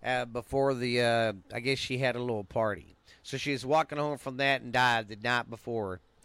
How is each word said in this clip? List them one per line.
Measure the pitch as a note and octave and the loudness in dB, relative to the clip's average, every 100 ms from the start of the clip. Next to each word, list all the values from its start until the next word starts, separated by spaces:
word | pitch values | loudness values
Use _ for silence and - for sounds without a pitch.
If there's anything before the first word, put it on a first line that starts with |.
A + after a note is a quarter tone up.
| A#2+ | -2
uh, | B2+ B2 | -2 -2
before | A#2+ - C#3 C#3 B2+ | -6 -2 2 2 2
the, | B2 A#2+ | 2 2
uh, | A#2+ A#2 A2+ G2 - | 4 4 2 -2 -8
I | A#2 | -6
guess | B2 C3 | -2 -2
she | - B2+ | -2 0
had | C3 A#2+ | 0 0
a | |
little | B2 A2 | -2 -4
party. | G2 A#2 A2 F#2 - - _ - | -2 0 0 -2 -10 -20 _ -20
So | - C3+ | -10 -6
she | C#3+ | -2
was | C3+ B2+ | -2 2
walking | D#3 D#3+ D3 | 2 2 -2
home | D3 C#3+ | -4 -4
from | C#3 B2+ | -6 0
that | C#3 C3+ | 2 2
and | B2 | 0
died | B2 B2+ A#2 G#2 | 4 4 4 0
the | G#2+ | -4
night | A#2+ A#2+ A#2 | 0 0 -2
before | A#2 - A2+ G2 F2+ _ _ | -10 -6 -4 -4 -6 _ _